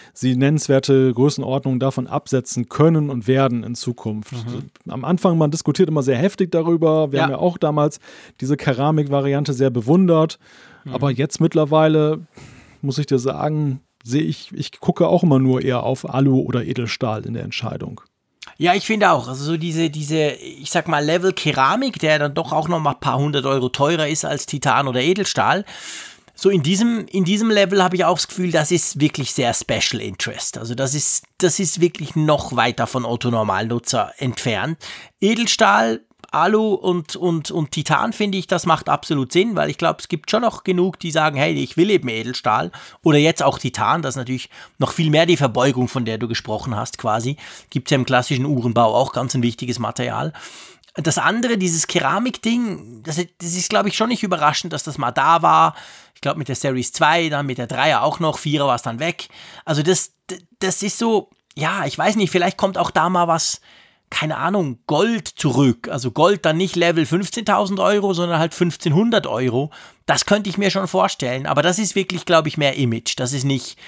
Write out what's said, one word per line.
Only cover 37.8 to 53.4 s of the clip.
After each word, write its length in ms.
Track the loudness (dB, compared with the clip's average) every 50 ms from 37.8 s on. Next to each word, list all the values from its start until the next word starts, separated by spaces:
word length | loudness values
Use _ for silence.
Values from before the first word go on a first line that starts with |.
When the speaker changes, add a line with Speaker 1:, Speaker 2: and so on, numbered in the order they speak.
| -2 0 0 0 0 -2
Speaker 2:
finde 260 | -2 -2 -2 -2 -2 -4
ich, 100 | -2 -2
das 180 | -2 -2 0
macht 240 | 0 0 0 0 -2
absolut 420 | -4 -2 -2 -2 -2 -2 -2 0
Sinn, 240 | 2 2 2 2 0
weil 140 | -2 -2 -2
ich 80 | -2 -2
glaub, 240 | -2 -2 -2 -2
es 80 | -6 -6
gibt 200 | -6 -6 -4 -2
schon 120 | -2 0
noch 240 | 0 -2 -2 -2 -2
genug, 340 | -2 0 2 2 0 -2 -4
die 120 | -6 -4
sagen, 260 | 0 0 0 0 0 0
"Hey, 160 | 0 0 0
ich 240 | -2 -4 -2 0 2
will 120 | 4 4
eben 200 | 4 2 0 -2
Edelstahl 640 | -4 -6 -6 -6 -8 -4 -2 0 0 0 0 -4 -8 -14 -18 -20 -14 -2 2
oder 140 | 4 6 6
jetzt 240 | 6 4 2 2
auch 160 | 2 0 0 0
Titan", 440 | -4 -6 -4 -2 0 0 0 0
das 160 | -2 -4 -6 -6
natürlich 320 | -6 -6 -6 -6 -8 -12 -18 -20 -20 -18 _ -4
noch 140 | -4 -2
viel 200 | 0 0 0 4
mehr 160 | 4 4 6 6
die 100 | 4 4
Verbeugung, 500 | 2 0 2 2 2 2 2 0 -2 -2
von 160 | -2 -4 -4
der 140 | -4 -4 -6
du 100 | -6 -6
gesprochen 480 | -6 -6 -6 -6 -6 -6 -6 -6 -6
hast, 220 | -6 -6 -8 -10 -6
quasi. 400 | -2 -2 -2 0 -2 -4 -6 -6 -10 -16 -20 -20 -14 _
Gibt's 220 | -6 -6 -2 0
ja 40 | 0
im 100 | 0 2
klassischen 400 | 2 0 0 0 0 -2 -2 0
Uhrenbau 500 | 0 0 0 0 0 2 4 4 4 4
auch 180 | 2 2 0 -2
ganz 200 | -4 -4 -2 0
ein 100 | 0 0
wichtiges 360 | 0 -2 -2 -6 -6 -4 -4
Material. 540 | -4 -6 -4 -4 -6 -4 -4 -4 -6 -6 -8 -10 -14 -18 -18 -20 -20 -20 -20 _ _ _ -10
Das 220 | -4 -2 0 0 2
andere, 380 | 2 0 0 0 0 0 0 0
dieses 300 | 0 0 0 -2 -2 -2
Keramik-Ding, 1160 | -2 -2 0 0 0 -2 -2 -4 -4 -4 -2 -2 0 0 -2 -2 -6 -8 -12 -16 -20 -14 -10
das, 120 | -6 -6
das 400 | -4 -6 -6 _ -10